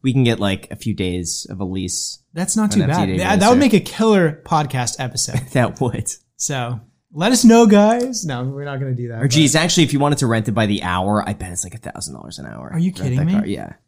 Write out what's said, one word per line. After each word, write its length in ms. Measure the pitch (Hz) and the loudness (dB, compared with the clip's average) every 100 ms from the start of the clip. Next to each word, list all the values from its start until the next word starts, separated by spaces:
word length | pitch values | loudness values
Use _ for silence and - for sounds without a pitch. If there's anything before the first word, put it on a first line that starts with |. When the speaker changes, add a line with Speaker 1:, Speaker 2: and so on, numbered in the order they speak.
Speaker 1:
we 100 | 135 | 0
can 100 | 127 | 2
get, 160 | 120 117 | 2 2
like, 280 | 101 95 - | -2 -2 -8
a 60 | - | -10
few 180 | - | -6
days 540 | 101 92 90 85 - - | -4 -4 -4 -6 -8 -10
of 100 | 92 | -10
a 40 | 95 | -6
lease. 540 | 95 92 - - - _ | -6 -6 -6 -8 -12 _
Speaker 2:
That's 220 | 160 190 220 | -8 -4 -2
not 200 | 214 202 | 0 0
Speaker 1:
An 60 | |
Speaker 2:
too 60 | 139 | 0
bad. 20 | |
Speaker 1:
F 140 | 156 202 | 0 0
T 40 | |
D 40 | 92 | -2
Speaker 2:
That, 220 | 180 196 | 0 4
that 100 | 202 | 6
would 60 | 247 | 6
Speaker 1:
Roadster. 0 | |
Speaker 2:
make 140 | 285 | 6
a 60 | 202 | 4
killer 600 | - - 226 202 165 156 - | 0 -2 2 4 2 -2 -2
podcast 520 | 160 143 131 120 - | -2 0 -2 -4 -4
episode. 420 | 127 - - 127 131 | -6 -4 -4 -4 -2
Speaker 1:
<laughs> 60 | |
That 280 | 131 117 - | 0 0 0
would. 280 | 127 120 - - _ _ | -4 -4 -8 -10 _ _
Speaker 2:
So 440 | - 139 120 120 - _ _ | -8 -6 -6 -8 -12 _ _
let 200 | 147 190 | -4 0
us 120 | 254 | 6
know, 220 | 233 233 226 | 8 8 8
guys. 580 | 202 208 233 247 226 165 | 6 6 2 -2 -6 -6
No, 180 | 123 | -6
we're 200 | 127 139 143 | -6 -8 -8
not 140 | 139 | -8
gonna 140 | 135 123 | -6 -6
do 140 | 120 | -6
that, 120 | 113 | -4
Speaker 1:
Or 60 | 143 | 0
geez, 260 | 131 151 | 4 4
Speaker 2:
but 60 | 156 | 2
Speaker 1:
actually, 200 | 175 175 | 0 2
if 100 | 143 | 2
you 60 | 139 | 2
wanted 200 | 143 143 | 0 0
to 80 | 131 | 0
rent 200 | 113 107 | 0 0
it 60 | |
by 120 | 104 110 | 0 0
the 160 | 101 | 0
hour, 440 | 87 90 95 104 - | -2 -2 0 -2 -2
I 60 | |
bet 180 | 101 95 | -8 -8
it's, 120 | 87 | -10
like, 100 | 90 110 | -10 -12
a 40 | |
thousand 340 | - - 90 64 | -14 -14 -14 -14
dollars 220 | - - | -16 -16
an 60 | - | -16
hour. 240 | 53 65 | -14 -8
Speaker 2:
Are 80 | 165 | -2
you 120 | 180 | -2
Speaker 1:
Rent 60 | 180 | -2
Speaker 2:
kidding 200 | 131 127 | -2 0
Speaker 1:
that 80 | 156 | 0
Speaker 2:
me? 80 | |
Speaker 1:
car. 120 | 202 208 | 0 -2
Yeah. 260 | 87 50 - | -6 -10 -18